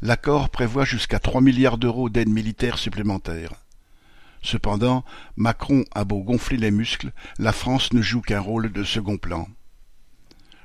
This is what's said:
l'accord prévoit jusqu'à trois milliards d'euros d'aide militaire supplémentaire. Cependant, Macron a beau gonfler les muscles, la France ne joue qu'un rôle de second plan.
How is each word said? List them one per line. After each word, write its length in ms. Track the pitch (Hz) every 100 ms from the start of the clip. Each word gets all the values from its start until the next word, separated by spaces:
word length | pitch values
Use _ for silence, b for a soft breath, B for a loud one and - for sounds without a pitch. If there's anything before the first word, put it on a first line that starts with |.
l'accord 480 | 110 117 151 147 131
prévoit 340 | - 120 131
jusqu'à 340 | 135 120 - 104
trois 220 | - 127
milliards 380 | 135 127 131 117
d'euros 320 | 123 117 123
d'aide 180 | 113 110
militaire 500 | 107 110 107 120 113
supplémentaire. 720 | 113 107 104 95 - 82 85 - - - b b b b b b
Cependant, 640 | - 104 104 101 123 127 B B B -
Macron 480 | 117 - - 139 -
a 100 | 104
beau 180 | 101 101
gonfler 360 | 95 123 - 127
les 120 | 110
muscles, 420 | 104 117 - - B B -
la 140 | 110
France 400 | - 123 127 -
ne 100 | 123
joue 180 | 101 120
qu'un 200 | - 101
rôle 300 | 98 113 110
de 140 | 101
second 320 | 92 113 101 101
plan. 320 | - 85 87 - - - - - - - b b b b